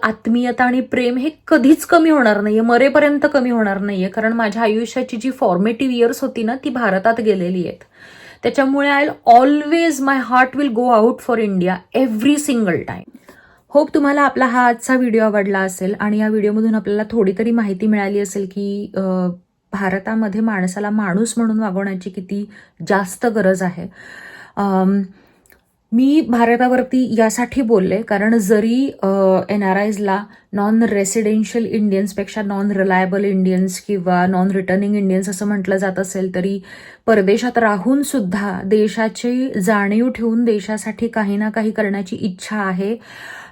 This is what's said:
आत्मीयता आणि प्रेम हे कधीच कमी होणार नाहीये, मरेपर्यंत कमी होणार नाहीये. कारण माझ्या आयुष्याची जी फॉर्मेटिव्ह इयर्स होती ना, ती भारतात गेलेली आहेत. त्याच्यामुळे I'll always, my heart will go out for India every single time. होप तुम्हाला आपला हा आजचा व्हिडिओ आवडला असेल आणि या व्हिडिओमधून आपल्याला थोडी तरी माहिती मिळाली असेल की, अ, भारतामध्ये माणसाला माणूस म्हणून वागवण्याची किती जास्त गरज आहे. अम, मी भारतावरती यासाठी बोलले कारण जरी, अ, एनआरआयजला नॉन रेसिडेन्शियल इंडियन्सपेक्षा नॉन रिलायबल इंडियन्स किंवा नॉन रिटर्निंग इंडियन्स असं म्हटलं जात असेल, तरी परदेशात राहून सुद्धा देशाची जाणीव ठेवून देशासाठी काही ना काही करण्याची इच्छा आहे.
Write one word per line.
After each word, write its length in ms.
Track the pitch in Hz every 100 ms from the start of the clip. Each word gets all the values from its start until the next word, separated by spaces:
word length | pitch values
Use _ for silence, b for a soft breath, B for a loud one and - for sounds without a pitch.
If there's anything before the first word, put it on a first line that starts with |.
आत्मीयता 600 | 220 220 - 240 247 247
आणि 180 | 247 254
प्रेम 360 | 254 247 240 254
हे 120 | 285 311 -
कधीच 380 | 311 254 311 -
कमी 240 | 339 320
होणार 320 | 302 233 202
नाहीये, 200 | 208 214
मरेपर्यंत 640 | 226 240 269 294 294 294 294
कमी 160 | 285 247
होणार 320 | 233 214 196
नाहीये. 280 | 202 196 185
कारण 240 | 208 214
माझ्या 280 | 233 220 208
आयुष्याची 560 | 226 214 233 262 247 226
जी 140 | 262
फॉर्मेटिव्ह 640 | 262 226 180 208 233 269 240
इयर्स 260 | 233 240
होती 220 | 269 -
ना, 120 | 220 262
ती 60 | 294
भारतात 440 | 247 226 190 226 226
गेलेली 480 | 220 190 175 185 170
आहेत. 160 | - - B B B B B
त्याच्यामुळे 460 | 240 - 269 277 285
I'll 500 | 285 294 - - 233
always, 520 | 262 294 294 339 339 262
my 160 | 269 269 226
heart 300 | 254 262 254
will 120 | 285
go 160 | 220 247
out 220 | 233 220 233 -
for 180 | 226 214
India 260 | 190 175 185 - 262
every 400 | 262 214 277 294 294
single 280 | 240 208 160
time. 400 | - 90 - B B B B B B
होप 200 | 285 302
तुम्हाला 280 | 320 285 285
आपला 240 | 277 269 254
हा 220 | 240 247
आजचा 280 | 240 - 262
व्हिडिओ 280 | 247 220
आवडला 360 | 220 208 196 196
असेल 360 | 190 185 190 208
आणि 180 | 208 208
या 100 | 214
व्हिडिओमधून 480 | 214 208 214 226 214
आपल्याला 280 | 196 208 214
थोडी 220 | 226 190 190
तरी 140 | 226
माहिती 360 | 233 208 185 214
मिळाली 320 | 214 196 202
असेल 260 | 196 202 190
की, 460 | 196 202 202 208 -
अ, 60 | 190 185 180 180 _ _ _
भारतामध्ये 680 | 202 196 190 190 220 220 202
माणसाला 480 | 226 202 185 185 208
माणूस 440 | 214 202 175 226 233
म्हणून 220 | 226 220
वागवण्याची 500 | 214 185 196 190 190
किती 400 | 185 180 202 208 B B - 165
जास्त 380 | 196 190 - 240
गरज 380 | 220 190 190
आहे. 240 | 185 180 180 B B B B B B -
अम, 460 | 202 190 190 196 185 b b b b b _ _ _
मी 300 | 226 262 302 226
भारतावरती 840 | 233 233 240 247 254 254 254 254 220
यासाठी 440 | 220 220 240 -
बोलले 400 | 233 220 185 190
कारण 360 | 226 202 214 233
जरी, 540 | 190 214 226 240 269 -
अ, 40 | 196 196 190 185 -
एनआरआयजला 760 | 208 196 190 208 202 202 190 208 B B
नॉन 300 | 196 202 226
रेसिडेन्शियल 840 | 233 202 190 226 208 214 214 240 226
इंडियन्सपेक्षा 760 | 220 208 190 202 - 202 -
नॉन 300 | 202 196 202
रिलायबल 540 | 196 190 185 185 196 202
इंडियन्स 540 | 190 185 185 190 185
किंवा 480 | - 202 180 180 180
नॉन 240 | 185 190
रिटर्निंग 440 | 196 185 190 202 208
इंडियन्स 340 | 196 185 190
असं 180 | 190 202
म्हटलं 300 | 202 185 190
जात 220 | 196 185
असेल, 360 | 190 196 190 185
तरी 240 | 190 196 B B B B -
परदेशात 520 | 220 190 220 247 233
राहून 460 | 220 208 202 277
सुद्धा 580 | 285 277 185 202 202 185 190
देशाची 840 | 214 214 220 220 220 240 247 262 208
जाणीव 480 | 190 208 202 208 254
ठेवून 360 | 247 233 226 240
देशासाठी 600 | 214 190 214 220 214 233
काही 300 | 226 202 202
ना 120 | 214
काही 220 | 220 220
करण्याची 440 | 220 214 202 190 -
इच्छा 420 | 208 180 - 214
आहे. 400 | 196 185 196 233 B B B B B